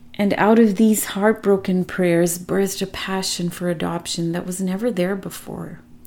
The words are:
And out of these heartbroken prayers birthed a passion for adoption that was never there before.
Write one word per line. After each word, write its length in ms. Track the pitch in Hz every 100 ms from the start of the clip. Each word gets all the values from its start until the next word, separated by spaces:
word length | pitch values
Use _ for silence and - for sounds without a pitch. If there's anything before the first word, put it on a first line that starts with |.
| - -
And 200 | 202 -
out 240 | 202 226
of 160 | 220 190
these 300 | 220 208 -
heartbroken 800 | 190 214 214 196 196 196 185 180
prayers 520 | - 175 170 175 175
birthed 460 | - 185 196 -
a 20 | 190
passion 640 | - - 190 185 - 175
for 180 | - 175
adoption 640 | 170 175 170 - - 165
that 140 | 175 180
was 160 | 180
never 300 | 185 190 240
there 240 | 185 180 202
before. 640 | 175 - - - 165 170 - -